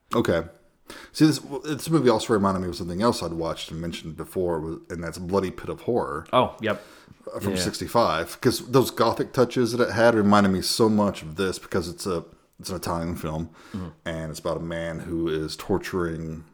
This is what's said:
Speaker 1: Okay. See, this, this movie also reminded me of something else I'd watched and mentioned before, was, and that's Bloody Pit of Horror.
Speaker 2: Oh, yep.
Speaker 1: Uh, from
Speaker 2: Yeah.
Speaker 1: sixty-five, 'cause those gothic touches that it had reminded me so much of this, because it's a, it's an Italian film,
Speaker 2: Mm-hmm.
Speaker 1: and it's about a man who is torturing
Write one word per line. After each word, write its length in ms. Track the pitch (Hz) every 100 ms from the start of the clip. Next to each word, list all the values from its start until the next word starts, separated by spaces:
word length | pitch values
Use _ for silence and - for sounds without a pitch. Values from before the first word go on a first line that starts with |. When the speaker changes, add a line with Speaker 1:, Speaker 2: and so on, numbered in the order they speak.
| - 120
Speaker 1:
Okay. 280 | 113 85 82 - _ _ _ - -
See, 140 | - 156
this, 140 | 135 - 139 151
this 240 | 135 165
movie 200 | 160 123
also 240 | 110 -
reminded 280 | 107 98 92
me 80 | 90
of 60 | 85
something 260 | 87 87
else 200 | 120 117
I'd 120 | 85
watched 360 | 82 80 76 -
and 120 | 82
mentioned 340 | 85 - 82 78
before, 440 | 78 95 90 80
was, 160 | 80 82 -
and 140 | 85
that's 140 | 82 92
Bloody 340 | 87 98 92
Pit 180 | - -
of 120 | 78
Horror. 440 | - 117 67 73 -
Speaker 2:
Oh, 240 | 127 120 -
yep. 200 | 107 98 - - - - -
Speaker 1:
Uh, 60 | 117
from 120 | 101
Speaker 2:
Yeah. 60 | 92
Speaker 1:
sixty-five, 800 | 90 - 87 120 98 80 85 -
'cause 180 | 127 113 -
those 180 | 131 107
gothic 400 | - 113 104 -
touches 420 | - 120 131 117
that 80 | 120 120
it 20 |
had 240 | 110 117 113
reminded 360 | 101 104 98
me 100 | 92
so 280 | - - 113
much 320 | 107 101 -
of 140 | 78 80
this, 240 | 95 -
because 280 | - 98 85
it's 180 | 85 98
a, 160 | 85 - - _ _
it's 100 | 90
an 60 | 90
Italian 380 | 90 85 85 82
film, 340 | 80 78 80 - -
Speaker 2:
Mm-hmm. 140 | 95 85 - 85
Speaker 1:
and 260 | 80 80
it's 80 | 73
about 180 | 85 80
a 40 |
man 380 | 82 85 85 82
who 280 | 80 82 82
is 280 | 78 78 -
torturing 920 | - 90 - 92 85 80 80 80 -